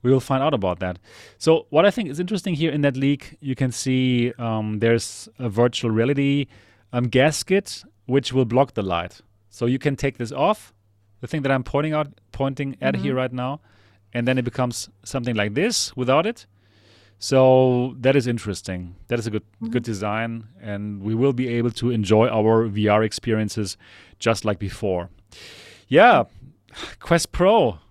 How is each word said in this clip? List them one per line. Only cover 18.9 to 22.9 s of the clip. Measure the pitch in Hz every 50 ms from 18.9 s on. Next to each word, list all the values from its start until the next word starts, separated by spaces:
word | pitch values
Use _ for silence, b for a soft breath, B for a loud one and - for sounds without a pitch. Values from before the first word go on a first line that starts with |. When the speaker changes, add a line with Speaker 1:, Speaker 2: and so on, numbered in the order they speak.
| 92 - -
Speaker 1:
That | _ 120 120
is | 107
a | 113
good, | 104 107 _ _ _ _
Speaker 2:
Mm-hmm. | 226 226 233
Speaker 1:
good | 123 120
design, | 120 110 95 104 104 104 110 117 117 113 113 110 110 _ -
and | 117 110 101 101 104 104 104 98 95
we | 107 113
will | 113 127 139 131
be | 120 131 123
able | 117 120 117 120
to | 113 - 113 123
enjoy | 120 110 104 92 110 107 113 123
our | 110 110 107 110 113 113 117
V | 110 98 107 104
R | 107